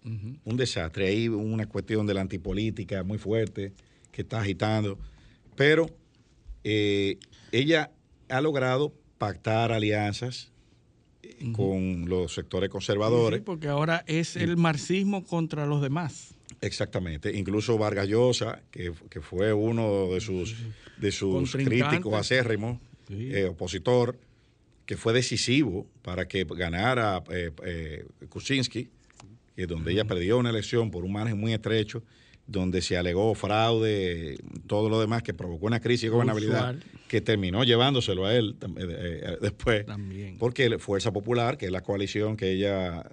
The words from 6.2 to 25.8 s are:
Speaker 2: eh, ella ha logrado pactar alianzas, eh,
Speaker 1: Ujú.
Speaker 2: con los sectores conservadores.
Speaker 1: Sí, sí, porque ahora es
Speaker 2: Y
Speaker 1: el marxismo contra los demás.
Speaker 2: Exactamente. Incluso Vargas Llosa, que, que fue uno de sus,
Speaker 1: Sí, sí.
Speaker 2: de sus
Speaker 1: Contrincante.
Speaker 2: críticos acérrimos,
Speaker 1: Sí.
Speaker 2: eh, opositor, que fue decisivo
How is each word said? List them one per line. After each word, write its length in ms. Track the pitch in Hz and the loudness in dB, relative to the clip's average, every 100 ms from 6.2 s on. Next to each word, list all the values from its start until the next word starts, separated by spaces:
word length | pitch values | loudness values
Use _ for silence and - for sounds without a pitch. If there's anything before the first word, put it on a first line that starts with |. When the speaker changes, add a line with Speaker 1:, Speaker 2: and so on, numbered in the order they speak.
| _ _ - - | _ _ -18 -8
Speaker 2:
eh, 540 | 107 107 104 101 98 - - - - | 0 2 4 2 2 -2 -10 -20 -2
ella 380 | 117 143 160 151 - _ - - | 0 4 4 2 -8 _ -20 -4
ha 120 | 131 | 0
logrado 540 | 156 139 127 127 147 - _ - | 2 2 2 2 -2 -6 _ -6
pactar 540 | 107 87 113 110 117 | -4 -2 0 2 2
alianzas, 800 | 113 107 104 104 104 123 - - - _ _ _ _ _ _ | 2 2 2 0 -2 -6 -8 -14 -20 _ _ _ _ _ _
eh, 140 | - - | -20 -10
Speaker 1:
Ujú. 100 | 117 | -4
Speaker 2:
con 560 | 113 98 95 92 87 85 | 0 0 2 0 -2 0
los 260 | 92 85 | 0 0
sectores 340 | - 78 92 95 | -4 -4 -2 -2
conservadores. 680 | 98 - 104 107 120 113 110 | -2 0 2 4 4 4 2
Speaker 1:
Sí, 20 | |
sí, 20 | - | -4
porque 220 | 165 151 | -6 -2
ahora 340 | 143 156 170 - | 0 2 0 0
es 260 | 160 165 175 | -2 -2 -2
Speaker 2:
Y 40 | |
Speaker 1:
el 160 | 170 170 | 0 4
marxismo 680 | 170 151 - 190 196 202 | 4 2 0 0 0 -2
contra 420 | 180 170 160 151 147 | -2 -2 -2 -2 0
los 140 | 147 | 2
demás. 520 | 139 156 160 - - - - - | 0 -2 -4 -8 -18 -20 -20 -8
Speaker 2:
Exactamente. 760 | 104 - 101 - 90 78 107 104 | -4 -4 -4 -2 -4 -4 -4 -2
Incluso 420 | 95 107 107 110 | 0 0 2 2
Vargas 300 | 107 101 98 | 2 0 2
Llosa, 540 | 110 127 123 113 - - | 4 4 2 -2 -6 -12
que, 220 | - 87 80 - | -10 -8 -8 -12
que 100 | 90 | -14
fue 320 | - 90 107 | -6 0 2
uno 560 | 104 113 117 113 98 92 | 4 2 2 2 2 2
de 80 | 92 | 0
sus, 300 | 110 92 90 | -2 -4 -4
Speaker 1:
Sí, 60 | 113 | -6
sí. 160 | 113 - - - | -10 -12 -18 -4
Speaker 2:
de 120 | 101 | -2
sus 400 | - 98 90 90 | 0 0 2 0
Speaker 1:
Contrincante. 360 | 131 135 123 147 165 | 0 2 4 4 2
Speaker 2:
críticos 180 | 143 | 0
acérrimos, 640 | 107 101 127 117 107 113 120 - - - | 0 2 2 2 0 -2 -6 -12 -20 -12
Speaker 1:
Sí. 240 | 101 131 | -8 -4
Speaker 2:
eh, 120 | 101 92 | 0 -2
opositor, 720 | 82 90 92 123 123 120 123 - _ _ _ _ _ - | -2 -6 -2 4 4 4 -2 -12 _ _ _ _ _ -10
que 100 | 95 | -2
fue 160 | 113 | 2
decisivo 760 | 120 120 117 - 131 131 92 | 2 2 0 2 4 2 -2